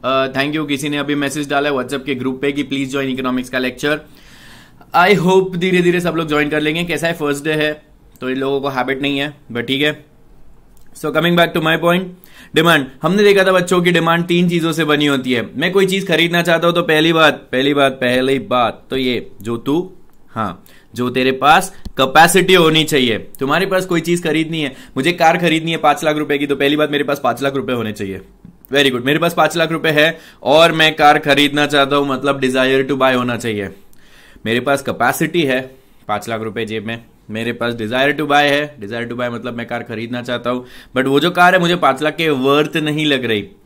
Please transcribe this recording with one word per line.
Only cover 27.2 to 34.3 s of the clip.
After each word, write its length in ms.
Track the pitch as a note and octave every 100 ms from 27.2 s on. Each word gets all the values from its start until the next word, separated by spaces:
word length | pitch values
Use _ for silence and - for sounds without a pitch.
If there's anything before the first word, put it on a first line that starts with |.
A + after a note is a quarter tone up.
पांच 180 | B2 A#2+
लाख 120 | C#3
रुपए 180 | C#3 A2+
होने 200 | B2 A2
चाहिए। 280 | G#2 G2+ F#2 - - - - -
Very 180 | C3+ C#3
good, 140 | B2
मेरे 140 | B2 D3+
पास 160 | E3+
पांच 220 | E3+ D#3 E3+
लाख 160 | D#3+
रुपए 180 | D#3+ E3
है 280 | D3+ D#3 D#3+ - -
और 300 | - D3+ E3
मैं 220 | D#3+ D#3 D3+
कार 220 | D3 D3+
खरीदना 480 | D3+ C#3 D3 D3 C#3+
चाहता 300 | C#3+ C3+ C#3+
हूं, 100 | C#3+
मतलब 320 | C3 C#3 C#3
desire 420 | C3 B2+ C3 C3+
टू 120 | C3+ C#3
बाय 180 | C3
होना 220 | B2+ B2 A#2
चाहिए। 320 | A#2 G#2 G2 - - - - - -